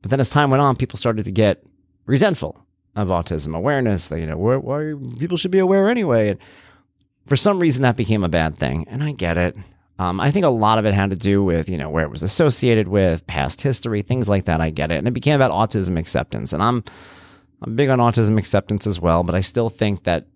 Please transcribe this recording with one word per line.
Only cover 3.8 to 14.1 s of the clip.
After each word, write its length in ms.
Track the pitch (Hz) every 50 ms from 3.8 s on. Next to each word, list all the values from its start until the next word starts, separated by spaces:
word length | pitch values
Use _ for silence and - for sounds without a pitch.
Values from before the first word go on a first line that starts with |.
| 127 110 101 90 -
They, 140 | - 78 80
you 80 | 82 78
know, 100 | 78 80
"Why, 200 | 92 113 127 135
why 360 | 127 127 135 147 151 156 151 143 135 123 120 120
people 180 | 139 165 180
should 140 | 165 - 185
be 80 | 180 190
aware 320 | 190 185 190 196 190 208
anyway." 400 | 240 247 208 165 120 113 107 104
And 100 | 98 - - - - - - - _ _ _ _ _ _ _ _ _ _ _
for 100 | - 143
some 240 | 135 - 208 202 185
reason, 220 | 175 165 131 123
that 160 | 139 123 113 -
became 260 | 117 95 113 104 95
a 60 | 85
bad 260 | 78 85 80 80 78
thing, 300 | - - 65 65 80 80 -
and 160 | - 127 147
I 100 | 151 143
get 220 | - 92 85 85
it. 220 | 85 87 87 - - 98 - _ _ _ _ _ -
Um, 220 | 92 90 90 98
I 100 | 110 139
think 160 | 143 202 185
a 40 | 151
lot 280 | 127 113 107 104 113 110
of 80 | 104
it 80 | 110 98
had 160 | 101 98 101
to 60 | 98
do 280 | 87 - 98 101 101 101
with, 260 | 92 85 82 78 92
you 80 | 90 80
know, 100 | 69 78
where 140 | 76 80 80
it 80 | 76
was 100 | - 78
associated 680 | - 95 - - 170 147 123 - - 123 117 110 107 92
with, 380 | 95 104 95 90 82 82 _
past 360 | - - 76 69 67 - -
history, 420 | - 139 127 - - 120 110 104 104
things 260 | -